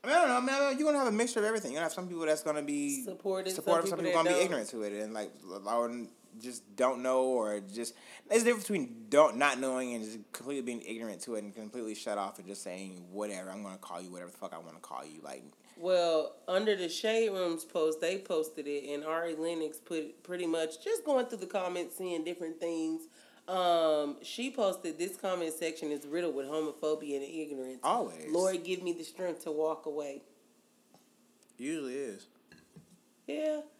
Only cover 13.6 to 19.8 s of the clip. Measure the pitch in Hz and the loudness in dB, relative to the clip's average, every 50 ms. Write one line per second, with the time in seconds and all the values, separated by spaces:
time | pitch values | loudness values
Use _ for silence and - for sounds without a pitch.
13.6 | 104 98 95 92 92 - 87 87 92 92 90 90 87 87 87 - 104 90 87 82 | -10 -12 -12 -14 -14 -12 -10 -10 -10 -10 -12 -12 -14 -14 -12 -12 -12 -10 -10 -12
14.6 | 87 82 78 82 82 - - 64 71 78 78 80 73 69 67 65 123 73 - _ | -14 -14 -18 -18 -14 -10 -10 -10 -10 -12 -14 -14 -12 -12 -12 -12 -14 -18 -20 _
15.6 | _ - - - 165 180 185 175 175 170 165 156 156 - - - - - 185 190 | _ -20 -16 -6 0 4 4 4 6 6 4 4 2 0 -6 -10 -6 0 2 2
16.6 | 214 214 208 196 180 165 - - - 220 220 226 226 214 196 185 180 175 165 160 | 4 4 2 2 0 -4 -4 0 0 2 4 4 4 2 2 0 0 0 0 -2
17.6 | - - - 175 156 160 156 156 - 165 190 196 190 - 185 160 156 156 - 160 | -6 -4 0 2 2 2 2 2 0 0 0 -2 -2 0 0 0 0 0 -4 -6
18.6 | 143 143 143 143 131 135 147 147 151 156 160 165 170 170 165 156 160 170 170 165 | -4 -4 -4 -4 -4 -4 -6 -4 -2 -2 0 0 0 -2 -2 -2 -2 -2 0 0
19.6 | 160 151 156 - | -2 -4 -4 -8